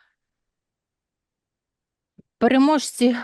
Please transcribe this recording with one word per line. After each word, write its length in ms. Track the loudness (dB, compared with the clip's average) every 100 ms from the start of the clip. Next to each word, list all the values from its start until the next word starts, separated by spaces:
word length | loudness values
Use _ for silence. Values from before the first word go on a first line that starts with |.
| _ _ _ _ _ _ _ _ _ _ _ _ _ _ _ _ _ _ _ _ _ _ _ _
Переможці 800 | 0 2 2 0 -4 -2 -2 -2